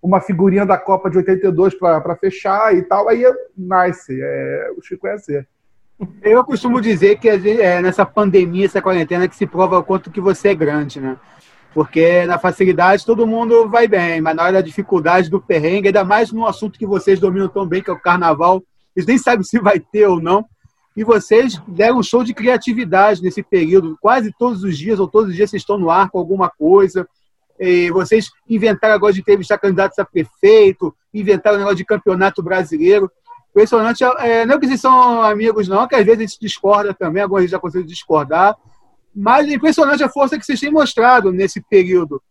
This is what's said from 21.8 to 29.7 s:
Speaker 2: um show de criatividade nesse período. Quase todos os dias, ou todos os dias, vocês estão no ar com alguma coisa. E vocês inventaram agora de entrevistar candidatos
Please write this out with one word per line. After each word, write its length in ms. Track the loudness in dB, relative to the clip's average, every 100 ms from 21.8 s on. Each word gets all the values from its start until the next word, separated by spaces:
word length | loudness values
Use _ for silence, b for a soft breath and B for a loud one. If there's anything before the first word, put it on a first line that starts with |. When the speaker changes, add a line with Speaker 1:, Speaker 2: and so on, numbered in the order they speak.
| 0 2
Speaker 2:
um 40 |
show 200 | 0 -2
de 100 | -2
criatividade 880 | -4 -2 -2 -2 -6 -2 2 2 2
nesse 220 | -4 -8
período. 520 | -2 -2 2 2 0 -4
Quase 320 | 0 0 -2 -4
todos 260 | -4 -2
os 140 | -6 -6
dias, 220 | -4 -4
ou 80 | 0
todos 220 | 0 0
os 60 | -2
dias, 160 | -4
vocês 100 | -4
estão 160 | -6 -4
no 140 | 0
ar 180 | 0 0
com 80 | -2
alguma 320 | -4 -4 -4
coisa. 580 | -2 2 4 2 -2 -10 _ _ _ _ _
E 340 | -2 0 0
vocês 340 | -2 0 0 0 _ _
inventaram 460 | -2 0 0 0 2
agora 180 | 2
de 80 | 0
entrevistar 380 | 2 0 2 -2
candidatos 400 | -2